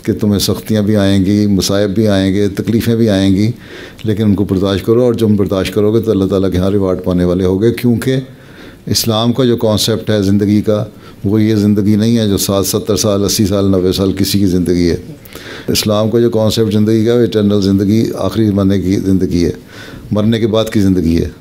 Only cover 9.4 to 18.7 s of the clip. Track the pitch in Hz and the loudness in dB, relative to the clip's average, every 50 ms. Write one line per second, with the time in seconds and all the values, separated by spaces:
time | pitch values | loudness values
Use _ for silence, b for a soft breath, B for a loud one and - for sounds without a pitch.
9.4 | 131 120 117 117 113 110 107 98 - - 110 98 - - 110 107 98 98 101 101 | 2 0 2 0 2 0 0 0 0 -2 -2 -2 -2 -2 0 0 2 2 2 2
10.4 | 104 101 104 107 95 110 107 104 95 - B B B B B B - 98 104 110 | 2 2 2 2 2 0 -2 -2 -4 -8 B B B B B B -4 0 0 2
11.4 | 107 107 110 107 101 104 104 104 98 104 107 101 107 117 117 117 110 104 98 92 | 2 2 2 2 2 2 2 2 2 2 2 2 2 2 2 0 0 0 0 -2
12.4 | - - 98 98 92 - - 107 - - 104 92 - 107 101 101 101 95 - - | 0 0 0 0 0 0 -2 -4 -2 -2 -2 0 0 0 0 0 0 -2 0 0
13.4 | 110 90 101 101 98 98 98 92 90 95 90 90 98 95 92 95 101 - - 101 | 0 0 2 0 2 2 2 2 2 0 0 0 0 -2 0 -2 -2 -2 0 0
14.4 | 101 92 87 92 87 90 90 87 87 85 82 - - - - - B B B B | 0 2 2 0 0 0 0 2 2 0 0 -2 -6 -14 -18 -18 B B B B
15.4 | B B B B B B - - - 107 104 104 110 107 104 117 120 113 98 110 | B B B B B B -4 -2 0 0 0 0 0 0 2 2 2 2 2 2
16.4 | 110 107 104 117 113 107 101 107 107 107 113 113 107 113 120 120 120 101 90 107 | 0 0 2 0 0 0 2 2 2 2 2 2 2 2 2 2 2 2 2 0
17.4 | 104 101 104 104 95 98 98 98 101 98 107 113 113 - - - - 95 92 113 | 2 2 2 2 2 2 2 2 2 2 2 2 0 -2 -4 -4 -4 -4 0 0
18.4 | 110 104 98 101 98 98 | 0 0 2 2 2 2